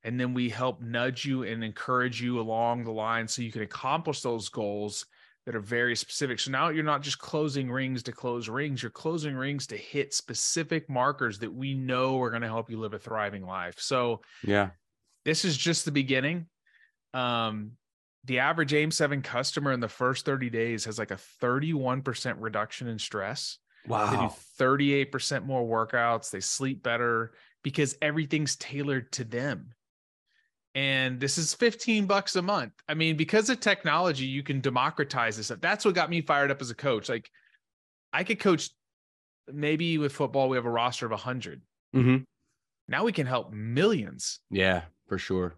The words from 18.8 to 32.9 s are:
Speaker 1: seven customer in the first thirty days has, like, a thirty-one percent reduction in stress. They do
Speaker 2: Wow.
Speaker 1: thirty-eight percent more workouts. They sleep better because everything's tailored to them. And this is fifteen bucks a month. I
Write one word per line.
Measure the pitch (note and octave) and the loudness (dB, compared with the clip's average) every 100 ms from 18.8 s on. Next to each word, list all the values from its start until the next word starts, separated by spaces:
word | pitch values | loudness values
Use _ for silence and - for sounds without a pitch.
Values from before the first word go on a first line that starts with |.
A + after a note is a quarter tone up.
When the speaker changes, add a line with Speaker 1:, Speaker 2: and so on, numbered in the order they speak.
| D3+ | 2
Speaker 1:
seven | D#3+ D3+ C#3 | 2 2 2
customer | C3 A#2+ C3+ - C#3+ | -2 -2 -2 0 0
in | C3 | 0
the | A2+ | -2
first | - B2 C3 - | 0 0 2 0
thirty | C3+ B2 | -2 -2
days | A#2 A#2 A2+ | 0 0 -2
has, | A2+ G#2+ | -4 -4
like, | G#2+ | -6
a | F#2+ | -6
thirty-one | - - B2 B2+ D3+ D#3+ B2+ C3 | -10 -4 0 2 0 0 0 0
percent | C3+ A#2+ B2+ A2+ | -2 -4 -4 -4
reduction | A2 G#2+ G#2+ - B2 | -4 -2 -4 -6 -6
in | A2 | -6
stress. | - G#2+ G2 A#2 - - _ _ | -4 -4 -4 -6 -8 -10 _ _
They | - | -4
do | |
Speaker 2:
Wow. | A2+ G#2+ A2 F#2 - - - | 0 2 2 0 -2 -20 2
Speaker 1:
thirty-eight | C3 C#3 C#3+ C#3 C3+ | 4 6 6 4 2
percent | C3+ - C3+ A2+ | -2 -2 -4 -2
more | C3 A#2+ | -2 0
workouts. | A2+ A2 B2 A#2+ A#2 - | 0 2 2 4 2 -2
They | G2 | -6
sleep | F#2 - C3+ C3 | -4 -2 -2 -2
better | B2+ A#2 A#2+ A#2 A2+ - - _ | -2 0 2 2 -2 -8 -20 _
because | - C#3 C#3+ - | -6 0 0 2
everything's | D3+ D3+ D3 D3+ D3 - | 0 0 0 0 0 -2
tailored | - C#3 C#3+ C3+ A#2 | -6 -4 -2 -2 -2
to | - | -8
them. | A2+ A#2+ C#3 G#2 - - _ _ _ _ _ _ _ _ _ | -4 -4 -4 -6 -10 -20 _ _ _ _ _ _ _ _ _
And | C3+ C#3 C3+ C3 B2+ | -2 2 2 2 0
this | C3+ C#3 | 0 0
is | D#3+ | -2
fifteen | - A#3+ - - A3 G3 | 2 2 2 0 2 4
bucks | G3+ G3 F#3+ | 2 2 -2
a | |
month. | F3+ G3+ B2 - | 0 0 -2 -10
I | - | -6